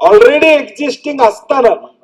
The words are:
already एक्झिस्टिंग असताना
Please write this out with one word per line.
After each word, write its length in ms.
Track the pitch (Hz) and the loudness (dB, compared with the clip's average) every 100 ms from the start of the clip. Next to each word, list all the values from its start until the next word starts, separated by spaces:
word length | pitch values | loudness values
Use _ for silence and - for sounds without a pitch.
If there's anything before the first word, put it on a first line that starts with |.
| 170 | 0
already 360 | 208 240 294 | 4 4 2
एक्झिस्टिंग 760 | 320 302 226 - 285 - 294 277 | 0 0 -4 -10 -10 -8 -12 -4
असताना 680 | 226 202 - 277 233 170 - _ | -4 -4 -6 0 0 -2 -8 _